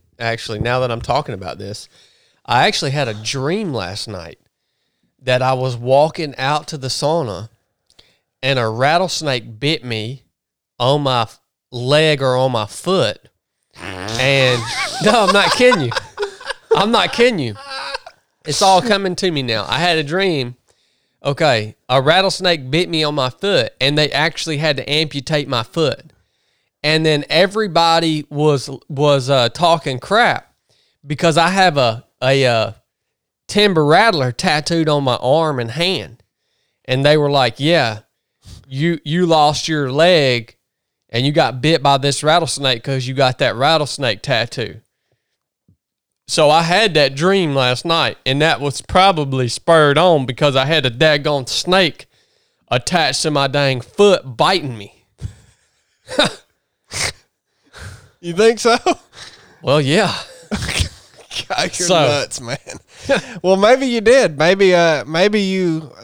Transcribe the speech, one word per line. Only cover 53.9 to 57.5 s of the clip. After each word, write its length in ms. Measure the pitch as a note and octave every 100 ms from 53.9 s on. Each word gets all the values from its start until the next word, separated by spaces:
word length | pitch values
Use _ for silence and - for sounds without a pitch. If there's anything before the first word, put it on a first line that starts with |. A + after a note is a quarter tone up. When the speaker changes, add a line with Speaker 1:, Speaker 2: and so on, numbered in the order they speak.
| - G3+ F3+ C3+ A#2
Speaker 1:
biting 400 | D#3+ F#3+ D3 A2+
me. 260 | G2+ _ _ _ - - _ _ _ _ _ _ - B4+
<laughs> 100 | C#4 - _ _ _ _ _ - - - _ _ _